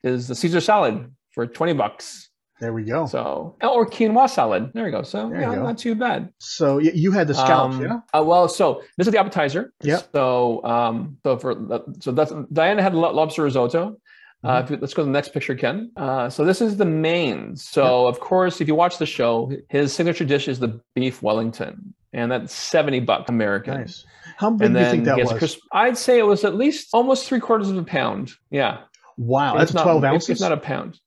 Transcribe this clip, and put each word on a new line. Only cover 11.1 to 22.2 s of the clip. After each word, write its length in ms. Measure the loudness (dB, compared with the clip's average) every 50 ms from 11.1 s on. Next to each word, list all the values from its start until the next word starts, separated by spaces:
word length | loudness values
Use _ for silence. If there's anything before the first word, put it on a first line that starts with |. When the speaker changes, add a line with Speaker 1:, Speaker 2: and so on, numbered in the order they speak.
| -12 -6 _
Speaker 1:
so 140 | -2 -2
for 180 | -2 -2 -6 -6
the, 240 | -6 -6 -6 -6 -6 -6 -10 -16 -10
so 100 | -6 -2
that's, 220 | 0 0 0 0 -2 -10 -10 -4
Diana 300 | 0 2 2 4 4 2
had 120 | 2 2 2
lo-, 180 | 2 0 2
lobster 320 | 2 0 0 0 0 -2 -2
risotto. 540 | 0 2 2 0 2 2 -2 -2 -2 -8 -14 _ _ -20 -20 -20 -20 _ _ -2
Uh, 40 |
Speaker 2:
Mm-hmm. 160 | 0 0 0 0
Speaker 1:
if 80 | -2
you, 60 | -6
let's 160 | -6 -6 -6 -2
go 80 | -2
to 40 | 0
the 60 | 2
next 220 | 0 0 -2 -2 -6
picture, 200 | -6 -4 -4 -4
Ken. 360 | -2 -2 -2 -2 -4 -8 -10 _
Uh, 320 | -8 -4 -4 -2 -2 -4 -4
so 140 | -2 0 2
this 160 | 2 2 2
is 160 | 0 -2 2
the 80 | 0 0
main. 680 | 0 2 0 0 0 0 0 0 -2 -4 -6 -8 -12 -14
So 480 | -16 -16 -4 0 2 4 4 4 4 4
Speaker 2:
Yep. 80 | 2 0
Speaker 1:
of 40 | -2
course, 400 | -4 0 2 2 2 2 0 -2
if 60 | 0 0
you 60 | 2
watch 220 | 2 2 2 0
the 80 | -2 -6
show, 460 | -6 -2 0 0 2 2 0 -2 -4 -8 -10 -10 _
his 220 | 0 0 0 0 0
signature 300 | 0 0 0 0 -2 0
dish 220 | 0 2 0 0
is 120 | -2 -4 -2
the 200 | -4 -4 -4 -8 _ _ _
beef 260 | -2 -2 -2 -4 -4
Wellington, 720 | -2 -2 0 0 -2 -4 -6 -6 -10 -10 -10 -16 -18 -20 -20 _ _ _ -6
and 180 | -4